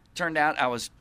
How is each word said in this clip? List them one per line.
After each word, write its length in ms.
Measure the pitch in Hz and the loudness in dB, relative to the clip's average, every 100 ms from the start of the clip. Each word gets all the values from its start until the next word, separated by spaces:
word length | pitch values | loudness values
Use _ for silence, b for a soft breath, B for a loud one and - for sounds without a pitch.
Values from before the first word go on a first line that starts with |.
| _ | _
turned 220 | - 170 156 | -4 -2 2
out 220 | 151 - | 2 2
I 80 | 127 | 0
was 240 | 120 - - | -2 -8 -14